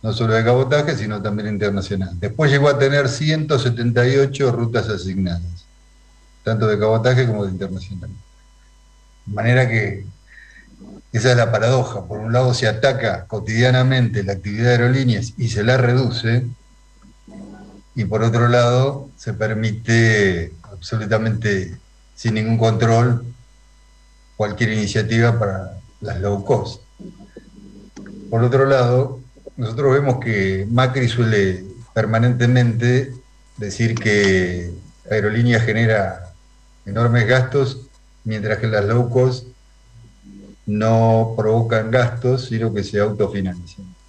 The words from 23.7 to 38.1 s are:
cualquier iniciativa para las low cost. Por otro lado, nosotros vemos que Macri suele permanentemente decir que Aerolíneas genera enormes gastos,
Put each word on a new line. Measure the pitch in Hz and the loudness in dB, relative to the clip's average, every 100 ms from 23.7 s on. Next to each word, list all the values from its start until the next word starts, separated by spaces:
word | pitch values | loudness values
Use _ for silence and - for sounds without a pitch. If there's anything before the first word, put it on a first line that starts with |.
| _ _ _ _ _ _ _ | _ _ _ _ _ _ _
cualquier | 107 101 110 | -6 -2 -2
iniciativa | 107 104 110 110 113 117 113 | -2 -2 -2 0 2 2 2
para | 104 95 92 - - - | 0 -4 -8 -14 -20 -14
las | - 85 | -10 -4
low | 101 101 - | -2 -4 0
cost. | 113 - - - _ - - - - - - - - - - - - - | 0 -2 -12 -20 _ -20 -20 -20 -20 -20 -20 -20 -20 -20 -20 -18 -18 -4
Por | 117 | 0
otro | 123 131 135 | 2 4 4
lado, | 135 120 123 135 - - - - - | 4 4 2 0 -6 -16 -20 -20 -8
nosotros | 113 117 139 | -8 0 2
vemos | 135 139 117 | 2 2 -2
que | 117 107 98 95 101 | -2 -2 0 -2 -2
Macri | 120 127 131 120 | 0 2 2 -2
suele | 117 113 110 98 90 - - - | 0 0 2 2 -2 -8 -18 -8
permanentemente | - 107 113 120 123 120 127 120 113 120 127 139 - - _ _ - | -4 0 2 2 2 2 4 2 2 2 2 0 -10 -20 _ _ -12
decir | 104 - 113 104 | -10 -2 0 0
que | 110 104 101 92 90 87 87 85 - - - | 0 4 4 4 2 -2 -8 -12 -18 -20 -4
Aerolíneas | 110 107 110 120 113 | -2 0 2 2 2
genera | 113 110 113 110 98 - - - _ _ _ _ - | 2 2 2 2 0 -6 -16 -20 _ _ _ _ -10
enormes | 101 120 120 107 | -2 2 2 4
gastos, | 127 127 143 127 - - _ _ | 2 2 0 0 -4 -16 _ _